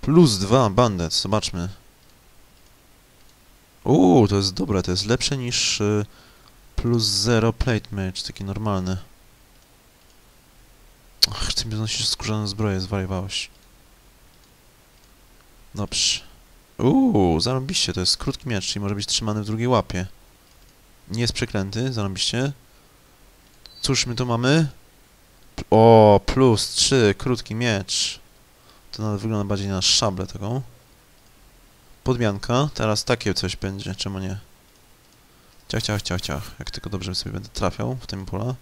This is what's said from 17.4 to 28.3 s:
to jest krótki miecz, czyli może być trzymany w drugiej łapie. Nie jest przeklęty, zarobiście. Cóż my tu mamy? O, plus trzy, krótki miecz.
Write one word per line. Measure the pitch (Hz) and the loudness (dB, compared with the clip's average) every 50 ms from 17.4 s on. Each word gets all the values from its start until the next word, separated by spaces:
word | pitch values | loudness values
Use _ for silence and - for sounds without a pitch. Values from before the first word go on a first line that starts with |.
| - 117 127 131 131 135 95 - - - 87 | 0 -2 -2 -4 -4 -4 -4 -2 -2 -2 -2
to | 92 | -2
jest | 92 90 - - | 0 -2 -2 -2
krótki | - - 135 - - 131 | -2 -6 -6 -6 -6 -6
miecz, | 117 98 92 - | -6 -4 -4 -6
czyli | - 101 | -6 -4
może | 101 98 101 | -4 -4 -4
być | 101 101 - | -4 -4 -4
trzymany | - - 120 107 107 107 104 | -4 -4 -2 -2 -4 -4 -4
w | |
drugiej | 101 107 110 117 123 | -4 -4 -2 0 2
łapie. | 127 110 92 - - 90 90 95 - - - - - _ _ _ - _ - - _ _ _ _ - _ _ - | 2 2 2 0 -4 -6 -6 -6 -10 -18 -20 -20 -20 _ _ _ -20 _ -20 -20 _ _ _ _ -20 _ _ -10
Nie | 90 113 | -4 -2
jest | 120 113 - | -2 -2 0
przeklęty, | - 127 117 - 110 95 98 98 110 123 135 131 | -2 -4 -4 -2 -4 -4 -2 -4 -4 -4 -4 -2
zarobiście. | 113 104 98 95 92 - - - 117 131 139 139 - - - _ - _ _ _ _ _ _ _ _ - - - _ _ - _ - - - - - - | -2 -4 -4 -2 -2 -4 -2 -2 -2 -2 -2 -4 -8 -16 -20 _ -20 _ _ _ _ _ _ _ _ -20 -20 -20 _ _ -20 _ -20 -20 -20 -20 -8 -2
Cóż | - 135 123 - | -2 0 0 0
my | 127 120 | -4 -4
tu | 117 127 | -4 -2
mamy? | 123 117 113 123 127 143 160 160 143 - - - _ _ _ - _ _ _ _ _ _ _ - - _ - - - | -2 0 0 2 4 4 4 2 0 -2 -12 -20 _ _ _ -20 _ _ _ _ _ _ _ -20 -20 _ -14 -4 2
O, | - 107 110 117 117 113 107 107 104 98 - | 6 8 8 10 10 10 10 10 8 6 4
plus | - - 127 135 127 113 104 - - | 2 2 4 6 6 6 4 0 -4
trzy, | - - - - 139 135 117 104 98 - | -2 -2 0 2 4 4 4 4 4 2
krótki | - 135 127 117 - - 107 | 0 -4 -2 -4 -4 -8 -6
miecz. | 110 120 120 110 98 101 - - - - - - - - _ | -4 0 0 0 -2 -2 -4 -4 -4 -4 -4 -6 -10 -16 _